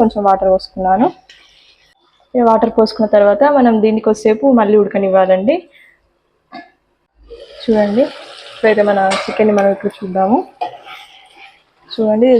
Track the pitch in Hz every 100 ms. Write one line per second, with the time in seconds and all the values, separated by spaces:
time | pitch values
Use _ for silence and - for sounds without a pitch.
0 | 226 208 202 190 190 190 - 190 185 196
1 | 330 - _ - _ _ _ _ _ _
2 | _ _ _ 254 233 220 226 226 220 -
3 | 214 208 202 202 285 277 240 220 220 220
4 | 226 214 220 214 277 240 208 214 202 226
5 | 190 190 185 185 214 349 - _ _ _
6 | _ _ _ _ _ - - _ _ _
7 | _ _ - - - - - 214 208 214
8 | 294 - - - - - 220 208 208 196
9 | 190 196 - - 214 208 196 196 202 -
10 | 190 185 190 294 370 - 254 - - -
11 | - - _ _ - _ _ _ - -
12 | 214 214 254